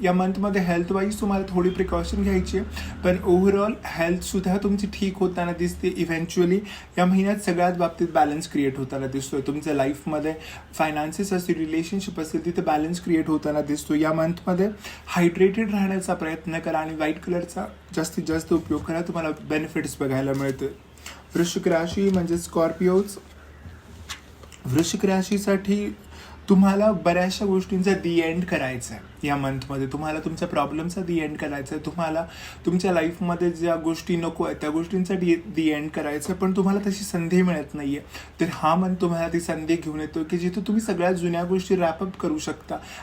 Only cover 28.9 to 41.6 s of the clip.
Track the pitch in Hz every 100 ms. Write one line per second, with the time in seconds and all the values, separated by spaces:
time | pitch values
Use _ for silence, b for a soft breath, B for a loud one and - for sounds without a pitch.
28.9 | 110 - - 147 143 135 135 127 139 135
29.9 | 143 156 156 160 165 170 156 139 151 165
30.9 | 185 170 170 151 151 156 143 131 156 143
31.9 | 170 160 160 170 B B B - 180 190
32.9 | 175 160 170 175 175 175 170 170 165 160
33.9 | 160 - 175 165 165 165 143 151 156 170
34.9 | 190 185 190 175 170 190 160 160 147 151
35.9 | 156 151 147 - 180 190 190 185 202 202
36.9 | 190 202 180 165 180 180 160 139 147 139
37.9 | 143 - B B - 165 - 156 170 185
38.9 | 185 180 165 165 170 170 160 156 165 160
39.9 | 151 151 170 160 175 180 175 190 214 220
40.9 | 180 175 185 175 170 175 185